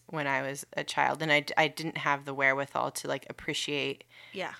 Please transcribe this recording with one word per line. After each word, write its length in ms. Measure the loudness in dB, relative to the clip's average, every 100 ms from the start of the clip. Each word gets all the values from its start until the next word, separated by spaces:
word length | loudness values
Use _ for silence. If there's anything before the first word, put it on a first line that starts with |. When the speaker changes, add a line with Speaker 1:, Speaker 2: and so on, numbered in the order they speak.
| -4
Speaker 1:
when 180 | -4 0
I 160 | 0
was 240 | -2 -6 -8 -6
a 80 |
child, 380 | -2 2 2 2
and 100 | 4
I 100 | 4
d-, 120 | 4 2
I 100 | 2
didn't 300 | 0 -6 -2
have 260 | 0 0 -2
the 80 |
wherewithal 560 | 2 4 4 0 -2 -2
to, 160 | -2 -4
like, 180 | -4 -6
appreciate 720 | -12 -6 -4 -2 -2 -2 -6 -12 -20 -14
Speaker 2:
Yeah. 200 | -8 -8